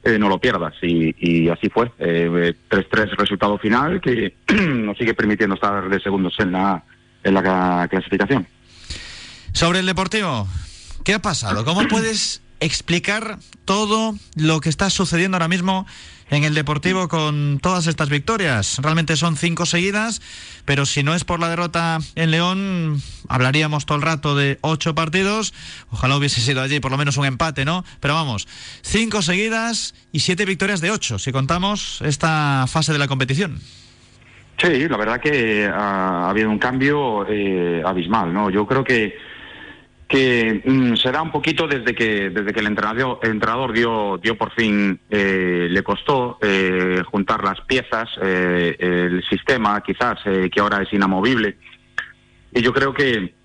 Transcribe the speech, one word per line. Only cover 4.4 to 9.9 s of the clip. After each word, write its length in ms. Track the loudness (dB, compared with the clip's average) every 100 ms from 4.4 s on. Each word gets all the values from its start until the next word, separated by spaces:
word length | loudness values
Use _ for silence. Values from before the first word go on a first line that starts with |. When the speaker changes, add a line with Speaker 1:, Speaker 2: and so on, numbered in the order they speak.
Speaker 1:
<clears throat> 120 | 0
nos 440 | 2 2 0 -2 -2
sigue 160 | -2
permitiendo 420 | 0 0 2 0 0
estar 340 | 0 0 0
de 100 | -2
segundos 340 | 0 0 0 0
en 140 | 0
la, 280 | 2 0 0 -6 _ _ _
en 100 | 2
la 100 | 2
ca-, 440 | 4 2 2 2 0
clasificación. 580 | -2 0 0 2 0 -2 _ _ -20 -14 -14 -14 -18 -18 -18 -8
Speaker 2:
Sobre 260 | 0 2 2
el 60 |
Deportivo, 600 | 0